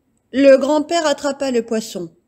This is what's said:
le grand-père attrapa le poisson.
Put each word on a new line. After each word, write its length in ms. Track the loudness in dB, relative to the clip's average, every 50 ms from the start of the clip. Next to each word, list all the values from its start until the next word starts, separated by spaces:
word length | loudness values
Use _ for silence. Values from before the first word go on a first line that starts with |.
| _ _ _ _ _ _
le 260 | -2 4 6 6 6 6
grand-père 480 | 4 0 -2 -2 -2 -2 -4 -2 -2
attrapa 460 | -2 -2 -2 -4 -6 -6 -6 -6 -4
le 100 | -4 -4
poisson. 480 | -4 -4 -6 -8 -8 -8 -12 -12 -14 -14 -16 _ _